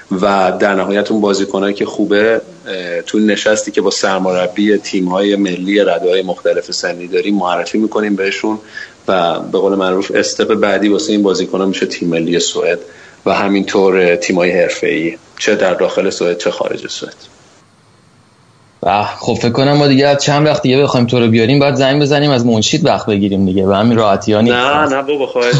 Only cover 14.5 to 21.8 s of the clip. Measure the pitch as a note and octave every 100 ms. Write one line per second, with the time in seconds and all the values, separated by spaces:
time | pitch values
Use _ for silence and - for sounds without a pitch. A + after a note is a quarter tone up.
14.5 | F2+ E2+ - D#2+ D#2 E2 - - - -
15.5 | G#2 F#2+ F2 - - F#2+ - F2 F2 -
16.5 | - - - - - - - - - _
17.5 | _ _ _ _ _ _ _ _ _ _
18.5 | _ _ _ - G#2 G2+ - - G#2+ -
19.5 | - C3+ C#3+ C#3+ C3 C#3+ C#3 - D3 D3+
20.5 | C3+ C3 C3 C#3+ C3 A#2+ B2 A#2 A2 A2+
21.5 | C#3+ C#3+ B2+